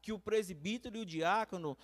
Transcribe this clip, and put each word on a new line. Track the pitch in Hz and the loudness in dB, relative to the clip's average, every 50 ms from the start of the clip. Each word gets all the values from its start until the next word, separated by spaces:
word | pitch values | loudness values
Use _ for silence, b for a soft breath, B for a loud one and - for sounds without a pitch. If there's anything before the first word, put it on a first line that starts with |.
que | - 208 | -8 -6
o | 220 190 | -6 -4
presbítero | - 208 214 214 208 180 175 147 147 196 226 247 - 247 202 | -2 2 2 2 2 2 -2 -4 -2 -2 -2 -2 -4 -6 -6
e | 226 | -6
o | 220 | -6
diácono | 170 160 160 160 175 202 226 220 - 190 180 165 147 135 - | -4 -2 2 4 4 4 4 2 0 -2 -4 -2 -4 -4 -6